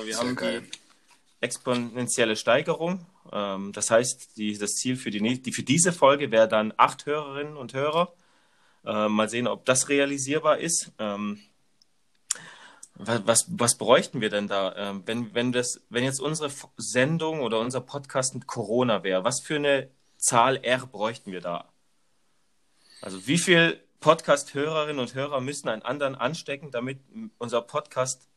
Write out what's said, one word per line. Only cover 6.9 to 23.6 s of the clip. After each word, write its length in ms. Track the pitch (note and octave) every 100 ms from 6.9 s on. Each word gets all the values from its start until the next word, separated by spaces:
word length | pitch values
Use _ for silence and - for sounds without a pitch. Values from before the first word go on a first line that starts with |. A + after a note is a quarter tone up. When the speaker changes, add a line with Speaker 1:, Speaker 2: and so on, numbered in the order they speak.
| - -
Speaker 1:
Hörerinnen 500 | D3 D3 C#3 D3 D3+
und 180 | A#2+
Hörer. 400 | C3+ C#3+ D#3 F3 _ _ _ _ _ _ _ -
Äh, 220 | G#2+ G#2+
mal 200 | G#2+ A2
sehen, 180 | A#2 A#2+
ob 160 | G#2 -
das 220 | C3 -
realisierbar 680 | C#3+ C#3 C#3 C3 D3+ D#3 C#3
ist. 340 | E3 - - -
Ähm, 400 | G#2+ G2+ G#2 G#2 - _ _ _ _ _ _ _ - - - - - - - -
wa-, 260 | G2 A#2 G#2
was, 200 | A2+ -
was 280 | G#2+ A#2+ -
bräuchten 440 | G#2+ C3+ - B2+
wir 80 | G#2+
denn 180 | G#2 G2+
da? 280 | G2+ F#2+ F#2
Ähm, 280 | G2+ G2+ F#2
wenn, 280 | A#2 A2+
wenn 180 | A2+ B2
das, 300 | B2 B2 - -
wenn 140 | A#2
jetzt 160 | C3 C3+
unsere 280 | C#3+ D#3 D3
F-, 200 | - - -
Sendung 640 | - B2 C3+ E3 D#3+ D#3+
oder 180 | A#2+ A2
unser 220 | A#2 B2+
Podcast 520 | - C#3+ C#3 C#3 C3 B2+
mit 120 | -
Corona 560 | B2 G2+ A#2+ B2 G2+
wäre, 200 | F#2+ F#2
was 180 | F#2 C3
für 140 | - D#3
eine 340 | C#3+ C#3 - _ _ -
Zahl 400 | - B2 B2 C3
R 280 | A#2+ B2+ B2+
bräuchten 440 | G2 G#2+ A#2+ G2+
wir 100 | F2+
da? 280 | F2 E2+ - _ _ _ _ _ _ _ _ _ _ _ _ -
Also 260 | - F#2+ G#2
wie 100 | E3+
viel 440 | F#3+ E3+